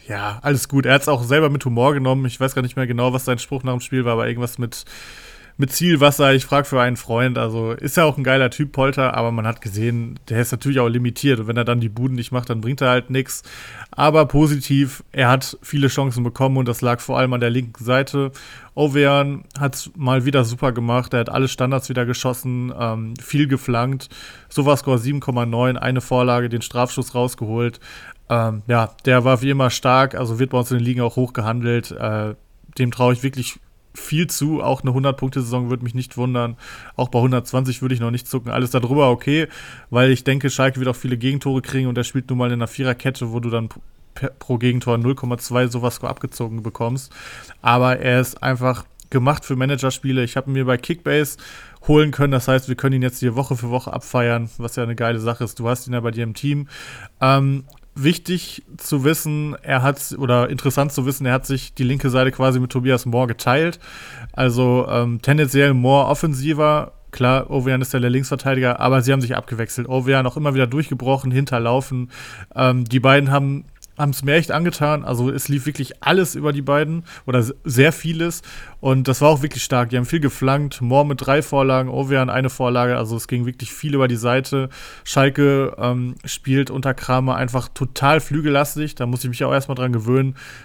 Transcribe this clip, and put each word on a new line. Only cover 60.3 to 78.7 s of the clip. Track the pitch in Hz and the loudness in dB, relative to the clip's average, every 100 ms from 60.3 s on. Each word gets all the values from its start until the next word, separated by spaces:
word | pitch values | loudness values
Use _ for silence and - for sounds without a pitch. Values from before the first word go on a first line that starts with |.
| 123 123 | 2 2
interessant | 123 139 143 143 | 0 -2 0 0
zu | - | -2
wissen, | 131 131 127 | -2 -2 0
er | |
hat | 127 | 0
sich | - 131 - | -2 -6 -6
die | - | -4
linke | 123 139 139 | -2 0 2
Seite | 127 131 | 2 2
quasi | 131 131 127 | 2 2 2
mit | 127 | 0
Tobias | 127 127 123 | 0 0 0
Mohr | 123 120 123 | 0 0 0
geteilt. | 113 - 135 165 170 - - - - 120 | -2 0 2 0 -4 -14 -20 -18 -16 -12
Also, | - 127 120 127 127 127 | -2 0 2 4 2 2
ähm, | 120 120 117 | 0 0 0
tendenziell | - 151 143 135 143 | 2 2 4 4 4
Mohr | 127 127 143 120 | 4 4 4 4
offensiver. | 143 165 131 143 151 151 151 - - - | 0 -2 -2 -2 0 2 2 -2 -10 -16
Klar, | - 127 135 - | -2 2 2 0
Ovean | 139 127 131 | -2 0 0
ist | 131 | 0
ja | 131 | 0
der | 123 | 2
Linksverteidiger, | 127 135 135 135 131 127 123 | 0 0 -4 -2 0 0 2
aber | 127 131 | 2 4
sie | 123 | 4
haben | 135 | 2
sich | 120 127 | 0 -4
abgewechselt. | - 113 113 - 120 | -6 -6 -6 -6 -4
Ovean | 131 127 135 127 | -2 2 2 0
auch | 151 | -2
immer | 147 | 0
wieder | 135 123 | 2 2
durchgebrochen, | 139 151 131 123 135 135 | 0 -2 -2 0 0 2
hinterlaufen. | 127 139 123 117 131 135 127 123 - - - - | 0 0 0 0 0 -2 -6 -8 -12 -18 -18 -10
Ähm, | - 131 123 117 | 0 2 2 2
die | 127 | 2
beiden | 131 139 143 | 6 6 4
haben, | 139 139 139 - - - - | 2 0 -4 -8 -20 -14 -2
haben's | 143 131 | -2 0
mir | 139 160 | 2 2
echt | 160 | 2
angetan. | 151 175 - 151 151 | 0 0 0 0 0
Also | - 120 127 | -2 -2 0
es | 131 - | -2 -2
lief | 143 151 | -2 -2
wirklich | 147 131 - | -6 -8 -4
alles | - 185 180 | 2 2 2
über | 139 147 | -2 -2
die | 143 | -2
beiden | 135 143 156 165 165 - - | 0 0 0 -4 -8 -12 0
oder | 123 | 2
s-, | 113 - | 0 -2
sehr | 165 120 147 | 0 4 4
vieles. | 156 160 160 170 - - - - | 4 -4 -2 -4 -4 -12 -18 -18